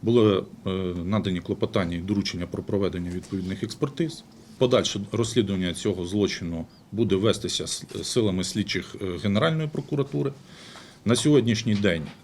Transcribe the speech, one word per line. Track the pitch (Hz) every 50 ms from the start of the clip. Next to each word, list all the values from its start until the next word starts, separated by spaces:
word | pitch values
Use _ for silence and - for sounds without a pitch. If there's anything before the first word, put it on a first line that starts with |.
Були, | - 104 117 120 110 107 101 95 95 - - - - 95
е, | 95 95 95 90 90 90 82
надані | 90 104 107 90 101 92 90
клопотання | 82 - 104 - - - - 110 92 85 87 87
і |
доручення | 85 95 104 101 98 - - 87 87 85
про | - - 92
проведення | - - 98 98 92 78 92 87 90
відповідних | 90 92 90 - - 98 92 90 95 92 -
експертиз. | 107 - - - 139 - - 170 156 - - - - - - - - - -
Подальше | 131 127 127 113 90 - - 101 101 101
розслідування | - 107 117 113 110 123 110 95 98 95 92 87 85
цього | - - 107 95 90 90
злочину | 87 95 104 101 92 - - 92 85 85 82 80 - - - - -
буде | - 101 117 101 101
вестися | 95 101 113 95 - - 90 - - 87
с-, | 80 - - - - - 101 -
силами | - - 123 113 104 92 92 92
слідчих, | 92 - 107 101 - - 92 90 - - -
е, | 101 92 87 85 -
Генеральної | 104 98 101 135 165 160 156 160 151
прокуратури. | 156 - 147 - - 143 139 135 - 147 143 139 139 - - - - - - - - - - - - - -
На | 98 120
сьогоднішній | 120 - 151 147 139 113 117 110 107 - 113 107
день | 101 101 98 85 80 76 73 - -